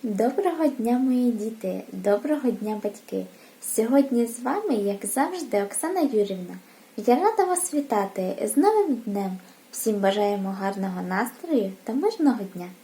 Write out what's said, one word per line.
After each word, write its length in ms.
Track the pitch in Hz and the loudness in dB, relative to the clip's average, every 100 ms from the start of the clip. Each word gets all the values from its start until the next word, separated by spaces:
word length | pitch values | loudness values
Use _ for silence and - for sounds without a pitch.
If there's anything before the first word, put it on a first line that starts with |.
Доброго 640 | 240 196 233 330 392 320 311 | -4 0 0 2 -2 2 0
дня, 320 | 254 226 247 | 0 0 2
мої 340 | 262 247 247 | 2 2 2
діти! 500 | 220 214 220 190 185 - | 0 -4 -6 -6 -6 -8
Доброго 580 | 196 190 202 294 302 254 | -4 0 0 2 0 0
дня, 300 | 202 214 214 | -2 -4 -4
батьки! 420 | 208 - - 190 185 - - - | -6 -8 -8 -8 -8 -14 -20 -16
Сьогодні 680 | - - 226 277 269 240 233 | -6 -2 4 4 6 2 0
з 160 | - | -2
вами, 320 | 254 349 440 | -4 -2 0
як 320 | 226 202 202 202 | 0 0 -2 -4
завжди, 560 | - 302 359 277 208 | -2 -2 -2 -2 -2
Оксана 380 | 202 - 320 370 | -2 -4 -4 0
Юрівна. 580 | 294 214 202 185 180 185 - - - - | 2 2 0 -2 -8 -14 -18 -20 -16 -4
Я 180 | 208 | 2
рада 300 | 254 403 440 | 4 4 4
вас 300 | 370 359 - | 2 2 0
вітати 760 | 302 277 214 196 - 185 - 214 | -2 0 0 0 -2 -4 -2 0
з 20 | 277 | 4
новим 380 | 392 427 392 | 4 4 2
днем! 440 | 240 220 202 196 185 - - - | 0 -2 -2 -2 -6 -12 -20 -16
Всім 300 | - 226 208 | -4 -2 2
бажаємо 500 | 196 202 208 202 190 | 2 4 2 0 -4
гарного 520 | 190 196 196 190 185 | -2 -4 -2 -4 -4
настрою 720 | 180 185 - - 339 285 190 190 | -4 -2 -2 -6 0 0 0 -6
та 80 | - | -4
мирного 500 | 240 392 453 294 220 190 | 0 0 2 2 2 -4
дня! 120 | 180 180 185 | -8 -12 -14